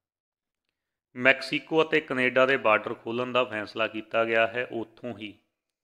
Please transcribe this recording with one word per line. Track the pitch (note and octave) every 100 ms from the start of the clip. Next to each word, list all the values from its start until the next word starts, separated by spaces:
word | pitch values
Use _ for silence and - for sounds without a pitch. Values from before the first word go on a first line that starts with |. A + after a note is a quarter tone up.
| _ _ _ _ _ _ _ _ _ _ _ B2
ਮੈਕਸੀਕੋ | B2+ C3+ - D3 - D#3+
ਅਤੇ | D#3 D#3+
ਕੈਨੇਡਾ | D3+ B2+ B2+ B2 C3
ਦੇ | C3+
ਬਾਰਡਰ | A2+ G#2+ A2+
ਖੋਲ੍ਹਣ | A#2 B2 A#2 B2+
ਦਾ | B2
ਫੈਸਲਾ | A#2+ G#2+ G2+ A2+ A2
ਕੀਤਾ | A2 - A#2 A2+
ਗਿਆ | A2+ A2+
ਹੈ। | B2 B2+
ਉੱਥੋਂ | A#2 G#2+ _ A#2+ G#2+
ਹੀ | G#2+ F#2+ _ _ _ _